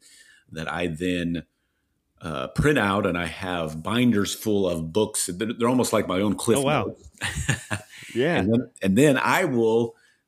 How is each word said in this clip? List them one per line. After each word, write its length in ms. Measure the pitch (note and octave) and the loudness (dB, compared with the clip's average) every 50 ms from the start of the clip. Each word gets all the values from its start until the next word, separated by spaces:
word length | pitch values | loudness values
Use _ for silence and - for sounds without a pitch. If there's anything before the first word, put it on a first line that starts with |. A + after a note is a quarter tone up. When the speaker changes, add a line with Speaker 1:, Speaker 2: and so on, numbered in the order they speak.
| _ - - - - - - _ _ _ D#2+ | _ -20 -20 -20 -20 -20 -20 _ _ _ -12
Speaker 1:
that 180 | D#2 D#2+ C#2+ D2+ | -10 -8 -8 -6
I 140 | E2+ F2 | -4 -4
then, 580 | F2 D#2+ D2+ F2+ F2+ F2+ F2 F2 E2+ E2+ E2 D#2 - _ _ _ _ _ _ _ _ _ _ _ _ _ _ - | -4 -4 -4 -4 -4 -2 -2 -2 -4 -4 -6 -8 -12 _ _ _ _ _ _ _ _ _ _ _ _ _ _ -10
uh, 260 | E2 D2+ C2+ B1+ - | -8 -6 -6 -8 -6
print 300 | - - C#3+ D3 D3+ C3 | -4 0 2 2 4 4
out. 280 | G#2 G2 G2 G#2 G2+ | 2 2 2 2 2
And 120 | F#2+ E2+ F2 | 0 0 -2
I 80 | F2 | -4
have 560 | D#2+ D#2+ - G2 F#2 F2+ E2+ E2 D#2 D#2 D#2+ D#2+ | -4 -6 -8 -6 -6 -4 -4 -4 -4 -6 -8 -6
binders 520 | F#2+ G#2+ A#2+ B2+ B2 G#2+ G2+ G2 F2+ - | -4 0 2 2 4 4 2 0 -2 -4
full 340 | - - A2 G#2 G2+ F#2+ F2 | -6 -2 -2 0 0 0 0
of 240 | F2 D#2+ D#2+ D#2+ D#2+ | 0 -2 -4 -2 0
books. 340 | G#2+ G#2+ - - - - | 0 0 0 -2 -4 -6
They're, 260 | - F2 F2+ A2+ A2+ - A#2 | -6 -4 -6 -6 -6 -4 -2
they're 100 | A#2 A#2+ | 0 2
almost 240 | B2+ B2 A2+ - - | 2 2 2 2 2
like 140 | G#2+ F#2+ F#2 | 0 0 0
my 120 | F2+ F#2 | 0 0
own 160 | G#2 G#2+ F#2 | 0 0 -2
Cliff 220 | - - A#2+ A2 C#3 | -2 2 2 2 2
Speaker 2:
Oh, 40 | C#3+ | 4
wow. 240 | - D3+ B2+ G#2 | 2 2 0 0
Speaker 1:
Notes. 240 | - - - - - - - | -2 -6 -10 -16 -20 -14 -8
<laughs> 600 | - - - - - - A#2 - - - - - - - - - - - - | -8 -6 -4 -4 -2 -2 -2 -4 -4 -6 -8 -8 -8 -14 -20 -20 -18 -8 -4
Speaker 2:
Yeah. 240 | A#2 C3 E3 F3 | -2 0 0 0
Speaker 1:
And 160 | B2+ G2 G2+ A2+ | 0 2 2 2
then, 180 | B2 B2 - - - - | 0 0 -4 -8 -2 0
and 160 | G2 F#2+ A#2 | 2 4 6
then 200 | D3 D3+ C3 - | 6 6 6 4
I 260 | - A2+ C3+ E3+ F#3+ | 2 2 2 2 2
will, 520 | D#3+ B2+ A#2 A2+ A2 A2+ A#2 A#2+ A#2 - _ _ _ _ _ _ | 0 2 2 2 4 4 4 2 0 -2 _ _ _ _ _ _